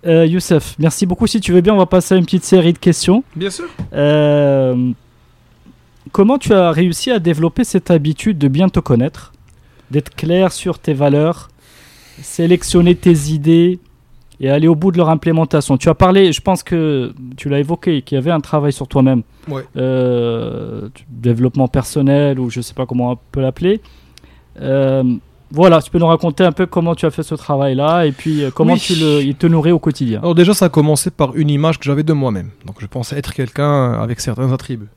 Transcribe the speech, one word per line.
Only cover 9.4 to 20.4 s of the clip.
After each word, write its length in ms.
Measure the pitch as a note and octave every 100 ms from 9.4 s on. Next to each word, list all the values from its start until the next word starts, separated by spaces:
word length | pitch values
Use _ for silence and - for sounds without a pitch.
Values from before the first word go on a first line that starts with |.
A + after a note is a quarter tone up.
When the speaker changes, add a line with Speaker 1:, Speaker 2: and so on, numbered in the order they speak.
| _ _ _ _ _
Speaker 1:
d'être 240 | C#3 C#3
clair 380 | - D#3 F3 F#3+
sur 260 | - F3+ D#3+
tes 160 | -
valeurs, 540 | C#3 D3 C#3+ D#3 E3 - _ _ _ - _ - -
sélectionner 760 | - - E3 F3 - F3+ F3
tes 360 | F3 F#3 E3 C#3+
idées 480 | D#3 D3 E3 F3 F3+ _ _ _ - _ _
et 100 | C3+
aller 180 | C#3+ D#3+
au 60 |
bout 160 | D#3+ F#3+
de 60 | F3
leur 100 | D#3+
implémentation ? 680 | D#3+ E3+ D#3+ D#3+ D#3 - C3
Tu 120 | -
as 60 |
parlé, 380 | D#3 F#3 F#3 F#3+
je 80 | D3+
pense 220 | - F#3
que 520 | - E3+ D#3 C#3 A#2+ - B2+ C3
tu 120 | D3
l'as 100 | C#3
évoqué, 420 | C#3 E3+ - D3+
qu'il 140 | - C#3
y 20 |
avait 120 | C3+
un 100 | E3
travail 320 | - D3+ C#3+
sur 160 | C3+ C3
toi-même. 340 | C#3+ C3 B2+ - _ -
Speaker 2:
Ouais. 160 | C#3 C3 C3+
Speaker 1:
Euh, 1120 | B2+ B2+ B2+ A#2+ A#2 A#2